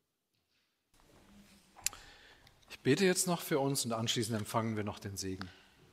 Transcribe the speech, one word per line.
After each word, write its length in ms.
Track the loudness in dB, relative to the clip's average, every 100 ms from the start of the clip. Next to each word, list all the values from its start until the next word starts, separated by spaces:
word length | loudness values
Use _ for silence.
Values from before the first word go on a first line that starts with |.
| _ _ _ _ _ _ _ _ _ _ _ -20 -20 -20 -20 -20 _ -10 -10 -10 -20 -20 -20 -20 -20 _ -20
Ich 100 | -4
bete 260 | 2 6 6
jetzt 200 | 4 2
noch 140 | -2
für 180 | 0 0
uns 280 | 2 0 0
und 60 |
anschließend 440 | -2 0 0 0 -2
empfangen 400 | 0 0 0 -2
wir 80 |
noch 140 | -4 -6
den 180 | -10 -8
Segen. 320 | -6 -6 -8 -14 -20 _ -20